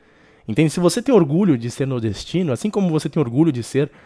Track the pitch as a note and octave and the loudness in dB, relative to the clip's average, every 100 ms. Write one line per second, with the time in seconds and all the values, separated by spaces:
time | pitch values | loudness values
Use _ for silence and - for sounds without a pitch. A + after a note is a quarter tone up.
0 | _ _ _ _ - G#2+ D#3 F#3 F3 A#3+ | _ _ _ _ -4 0 0 2 0 2
1 | A#3 A#3+ D#3+ D#3+ G3+ B2+ A#2 - C3+ B2+ | 2 4 4 2 2 0 -2 -4 -4 -2
2 | A2 G2 - E3+ F3 A#2+ G#3+ G3+ F#3 D#3 | -4 -6 -6 -4 -2 -2 -2 -2 0 0
3 | D3+ E3 B2+ B2 E3 B2 A2+ C3+ D3 - | -2 -2 0 2 2 0 -2 -2 -4 -6